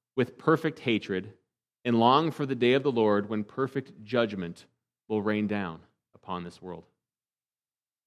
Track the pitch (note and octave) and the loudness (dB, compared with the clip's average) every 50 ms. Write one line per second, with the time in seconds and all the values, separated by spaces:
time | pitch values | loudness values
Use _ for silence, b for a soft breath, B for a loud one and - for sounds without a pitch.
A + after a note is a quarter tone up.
0 | _ _ _ C3 B2 - - - - D#3+ D#3+ D#3 D#3+ D#3+ - - - B2+ A2+ G#2 | _ _ _ -2 -2 -2 -4 -2 2 2 2 4 2 -2 -4 -2 -2 0 0 0
1 | - - G2 F#2 F#2+ A2 - _ _ _ _ _ _ _ _ _ - B2 A#2 A2+ | -2 -4 -4 -6 -6 -8 -14 _ _ _ _ _ _ _ _ _ -2 0 2 4
2 | A2+ A#2+ C3 D3 E3 D#3+ C#3+ - D3 C3 C3+ A#2+ A#2+ B2 B2+ C3+ C3 D3 B2 A#2 | 6 6 6 4 2 0 -2 -4 -4 -4 -2 2 4 4 4 4 2 0 0 2
3 | A2 G#2+ G#2 G#2 G2+ G#2 A2+ G#2+ G#2 - - - C3+ C3 - C#3 C3 - - - | 2 4 4 2 0 -2 -4 -6 -6 -6 -6 -6 -6 -4 -4 -8 -8 -10 -14 -20
4 | A2 G#2 A#2+ A#2+ A#2 G#2+ G#2 F#2+ F2 E2+ E2+ - - _ _ _ _ _ _ _ | -10 -2 0 0 0 0 -2 -6 -8 -8 -10 -14 -20 _ _ _ _ _ _ _
5 | _ - A2 G#2+ G2 G#2+ G#2+ G#2+ G#2+ G2+ G#2 G#2 G2 E2+ E2 D#2+ - _ _ _ | _ -4 -2 0 0 0 0 0 0 -2 -2 -4 -4 -6 -8 -12 -16 _ _ _
6 | _ _ _ _ _ - F#2 F2+ F2 F2 - - F2+ F2+ F2 E2 E2 _ _ _ | _ _ _ _ _ -10 -8 -8 -8 -10 -14 -16 -14 -14 -14 -14 -16 _ _ _
7 | _ _ _ _ _ _ _ _ _ _ _ _ _ _ _ _ _ _ _ _ | _ _ _ _ _ _ _ _ _ _ _ _ _ _ _ _ _ _ _ _
8 | _ | _